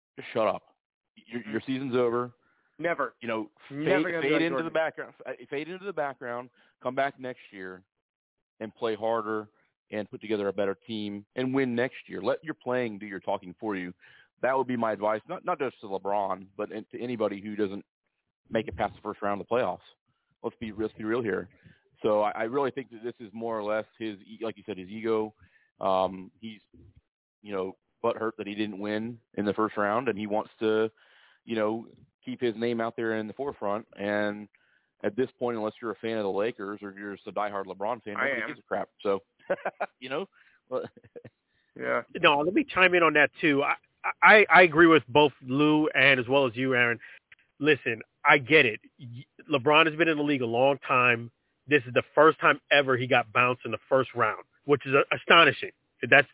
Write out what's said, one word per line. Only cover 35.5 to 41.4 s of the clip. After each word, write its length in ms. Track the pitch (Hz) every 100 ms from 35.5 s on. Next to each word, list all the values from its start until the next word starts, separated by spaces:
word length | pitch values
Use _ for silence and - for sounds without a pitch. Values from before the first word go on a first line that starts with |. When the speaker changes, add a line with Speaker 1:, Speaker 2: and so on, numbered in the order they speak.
| 117
Speaker 1:
unless 160 | 107 -
you're 120 | 117
a 40 | 98
fan 200 | 113 113
of 60 |
the 80 | 101
Lakers 480 | 95 110 113 98 104
or 120 | 104 95
you're 180 | 104 98
just 120 | -
a 40 |
diehard 340 | 95 104 101 95
LeBron 380 | 92 101 120
fan, 120 | 107 104
Speaker 2:
I 80 | 131
Speaker 1:
nobody 160 | 127
Speaker 2:
am. 60 | 110
Speaker 1:
gives 120 | -
a 40 |
crap. 260 | - 101 - _
So, 180 | 104 98 - _ -
<laughs> 520 | 185 - - - _
you 100 | 127
know. 180 | 139 196 _ _ _ _
<laughs> 80 | 127 - - - - - _